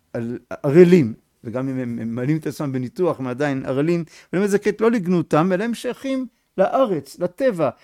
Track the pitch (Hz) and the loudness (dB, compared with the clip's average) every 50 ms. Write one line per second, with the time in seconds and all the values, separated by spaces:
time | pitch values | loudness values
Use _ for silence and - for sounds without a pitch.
0 | _ _ - 120 117 117 120 123 - - - - - 143 135 170 180 175 175 180 | _ _ -10 -8 -8 -8 -8 -10 -12 -14 -12 -6 -2 4 6 8 8 8 8 6
1 | 135 110 113 - _ _ _ _ - 120 104 127 131 135 131 131 127 120 117 117 | 4 2 -2 -8 _ _ _ _ -12 -8 -6 -6 -4 -4 -4 -4 -6 -6 -6 -6
2 | 113 113 113 120 123 135 156 160 160 160 135 - 156 139 131 131 127 117 - - | -6 -6 -6 -4 -2 0 -2 -2 -2 -4 -6 -6 -6 -4 -4 -4 -6 -6 -4 -2
3 | 180 170 120 - 135 127 123 120 147 147 139 135 131 - 131 131 147 165 175 170 | -2 -2 -2 -2 -4 -6 -4 -2 -2 -2 -2 -4 -4 -4 -2 0 0 0 0 -2
4 | 165 - - - - _ - 175 202 202 196 202 - 214 208 - 214 233 233 240 | -2 -6 -12 -20 -12 _ -2 0 0 2 0 0 0 -2 -2 0 2 2 2 2
5 | 175 170 185 175 151 - - 147 160 190 185 180 214 240 226 - - 254 226 - | 2 2 0 0 2 2 2 2 2 2 0 0 -2 -2 -4 -6 -6 -8 -8 -6
6 | - 269 269 262 262 226 - _ _ _ _ - 285 - - 269 269 226 185 147 | -6 -6 -4 -4 -6 -8 -12 _ _ _ _ 0 0 2 2 2 0 0 0 -2
7 | - - - - 170 175 - - 277 262 214 170 156 127 - - | -6 -8 -8 -6 -6 -6 -4 -2 0 0 0 0 0 -2 -2 -4